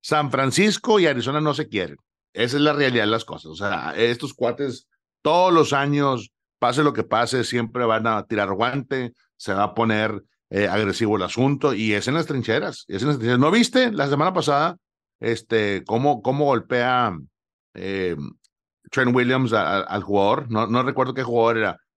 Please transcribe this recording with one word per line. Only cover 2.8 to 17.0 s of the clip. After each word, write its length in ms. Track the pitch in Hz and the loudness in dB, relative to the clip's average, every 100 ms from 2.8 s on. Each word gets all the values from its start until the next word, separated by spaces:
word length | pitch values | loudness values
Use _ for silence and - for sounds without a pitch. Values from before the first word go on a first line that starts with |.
| 135 123 | 2 2
de 60 | 104 | 2
las 140 | 113 | 0
cosas. 220 | - - 78 | -4 -14 -14
O 80 | 82 | -8
sea, 360 | 101 87 80 78 | -4 -4 -4 0
estos 380 | 120 120 139 | 0 0 -8
cuates 540 | - 120 123 139 - _ _ _ _ | -4 -4 -2 -8 -8 _ _ _ _
todos 300 | 151 170 185 | 0 4 4
los 200 | 170 147 | 4 4
años, 580 | 143 143 143 143 127 110 _ _ _ | 2 0 2 0 -2 -6 _ _ _
pase 240 | 120 127 | 0 2
lo 100 | 147 | 2
que 100 | 113 | 0
pase, 420 | - 110 117 127 | 0 0 0 0
siempre 400 | 113 120 113 123 | -2 -2 -4 -2
van 220 | 120 110 113 | 0 0 0
a 180 | 107 | -2
tirar 280 | 95 107 98 | -2 -2 -2
guante, 580 | 98 120 139 131 131 123 - _ _ | 0 -2 -2 -4 -6 -6 -12 _ _
se 160 | - | -6
va 120 | 98 | -2
a 100 | 101 | -2
poner, 480 | 110 113 107 107 104 - _ _ | 0 0 2 -2 -4 -14 _ _
eh, 200 | 98 101 | -2 0
agresivo 480 | 101 104 - 110 104 | 0 0 0 0 0
el 60 | |
asunto, 520 | 90 - 135 139 147 | -2 0 0 2 0
y 180 | 104 110 | 0 0
es 160 | 104 127 | 0 0
en 60 | |
las 120 | 156 160 | -2 -2
trincheras, 580 | 135 113 120 - - - | -4 -2 -2 -2 -10 -10
es 140 | 95 | -4
en 60 | 131 | -2
las 80 | 139 | 0
trincheras. 220 | 113 123 | 2 4
¿No 100 | 147 | 4
viste 420 | 214 233 254 247 | 4 2 2 0
la 160 | - 143 | 0 -2
semana 240 | 143 165 | 0 0
pasada, 440 | 180 151 143 165 180 _ _ _ _ | 0 0 0 0 -4 _ _ _ _
este, 640 | 113 110 - 113 104 95 | -4 -4 0 0 2 -2
cómo, 380 | 87 113 143 127 | -2 0 0 0
cómo 240 | 123 139 143 | -2 0 0
golpea, 720 | 123 - 123 123 127 | 0 0 -2 0 2